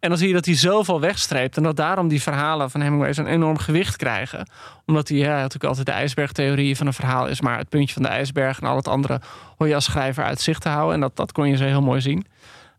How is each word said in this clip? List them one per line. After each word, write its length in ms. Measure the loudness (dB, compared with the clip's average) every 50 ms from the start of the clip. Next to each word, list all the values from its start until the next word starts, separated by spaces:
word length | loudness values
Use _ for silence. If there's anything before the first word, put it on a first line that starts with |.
En 80 | 0 0
dan 100 | 2 2
zie 100 | 2 2
je 60 | 2
dat 100 | 2 2
hij 120 | 2 2
zoveel 440 | 4 4 4 4 4 4 2 0 2
wegstreept. 560 | 2 0 0 0 -4 -2 0 0 0 0 0
En 60 | 0 0
dat 140 | 0 2
daarom 320 | 0 0 0 0 0 2 2
die 140 | 2 2 0
verhalen 480 | 0 -2 0 0 0 0 0 -2 -2
van 100 | -2 -2
Hemingway 320 | 0 0 2 2 2 0 0
zo'n 140 | -2 -2
enorm 320 | 0 2 2 2 2 2 -2
gewicht 380 | -2 0 0 0 0 0 -4
krijgen. 520 | -4 -2 -2 -2 -2 -4 -6 -8 -12 -12 -12 -14 -20 -20 -20 -20 -16 _
Omdat 220 | 0 0 0 2 0
hij, 100 | 0 2
ja, 160 | 2 2 0
natuurlijk 280 | 0 -2 -4 -6 -4 -2
altijd 220 | -2 -2 -2 -2
de 60 | -2 -2
ijsbergtheorie 840 | -2 -2 -2 -2 -2 -4 -4 -2 -2 0 0 2 2 2 0 0
van 100 | 0 -2
een 60 | -2 -2
verhaal 340 | -2 -2 -2 0 0 -2 -2
is 120 | -2 -2
maar 180 | -2 -2 -2 -2
het 100 | -6 -2
puntje 260 | 0 0 0 0 0
van 80 | -2 -2
de 60 | 0
ijsberg. 520 | 0 -2 -4 -2 -2 -2 0 -2 -2 -2
En 60 | -2
al 100 | -2 -2
het 120 | -2 0 0
andere 320 | 0 0 0 0 -2 -4 -6 -10 -20 -20 -20 -20 -4 _
hoor 100 | 0 2
je 60 | 2
als 100 | 2 0
schrijver 400 | 0 0 0 0 -2 -2 -2 -2
uit 160 | -2 -2 -2
zicht 220 | -2 -2 -2 0 -2
te 60 | -2
houden. 260 | 0 0 0 0 2
En 60 | 2
dat, 160 | 0 -2 -2
dat 160 | -4 -6 -4 -2
kon 160 | 0 2 2
je 80 | 2
zo 80 | 2 2
heel 180 | 2 2 4 4
mooi 180 | 4 2 2
zien. 260 | 0 0 -2 -2 -4 _ _ _ -20 -20 -20 -20 -20 -20 _